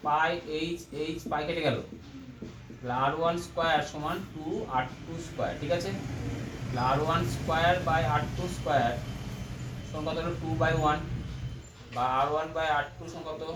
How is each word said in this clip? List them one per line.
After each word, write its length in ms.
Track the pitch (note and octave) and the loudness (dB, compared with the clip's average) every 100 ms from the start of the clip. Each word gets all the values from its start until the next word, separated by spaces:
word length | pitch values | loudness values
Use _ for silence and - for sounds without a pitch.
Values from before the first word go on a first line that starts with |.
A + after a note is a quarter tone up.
পাই 380 | D3 D#3 E3 F3 D#3 | 4 4 4 2 -2
এইচ, 460 | D#3 E3 E3+ - | -4 -2 -4 -6
এইচ 340 | C#3+ D#3 E3 - | -4 -4 -4 -2
পাই 180 | D3+ D3+ | -2 0
কেটে 140 | E3+ | 2
গেল। 200 | D3+ A2+ G2 G#2 - - - - - - - | 2 0 -4 -12 -14 -14 -14 -12 -12 -12 -14
তাহলে 240 | - B2 | -10 -2
আর 260 | B2 C#3 D3+ | 2 2 4
ওয়ান 180 | E3 E3+ | 2 2
স্কয়ার 440 | - - E3 D3+ | -2 0 4 4
সমান 360 | - D3+ D3+ F#3 - | 2 -4 -4 -4 -6
টু 320 | D#3+ D3+ G#3 - | -8 -4 -4 0
আর 120 | C3 | 0
টু 300 | B2+ - - E3 | 0 -6 -8 -8
স্কয়ার, 380 | - - F#2+ F2 | -8 -2 -2 -2
ঠিক 100 | C#3 | 0
আছে? 200 | F3 F#3+ G3 - - - - - - - B2 | 0 0 -4 -4 -4 -4 -4 -6 -6 -4 0
তাহলে 40 | |
আর 200 | B2+ C#3 | 4 4
ওয়ান 260 | D#3 E3 E3 | 4 2 2
স্কয়ার 460 | - - E3 E3+ F3+ E3+ | 0 0 4 6 6 4
by 180 | D#3+ | 4
আর 160 | E3 D3 - - | 4 2 2 -2
টু 100 | F3+ | -4
স্কয়ার 500 | F3+ - C#3 A#2+ - - - - - - - - - - | -2 2 4 4 2 -4 -6 -6 -6 -8 -8 -8 -8 -6
সমান 140 | D3+ D#3 | -4 -2
কত 120 | - | 0
হলো? 180 | F3 E3+ | -2 -2
টু 80 | - - | -2 2
by 140 | D#3 D#3+ | 4 6
one। 200 | D3+ D#3 - B2 - - - - - - - A#2+ | 4 4 0 -4 -4 -6 -6 -8 -12 -18 -8 0
বা 60 | |
আর 260 | B2+ C3 C#3+ | 2 4 4
ওয়ান 160 | D3+ D#3+ | 2 0
by 140 | D#3+ D#3+ | 0 2
আর 140 | D3 | 2
টু 240 | - - E3 | 0 -6 -10
সমান 160 | E3 | -8
কত? 180 | D#3 D#3 D#3+ | -8 -6 -6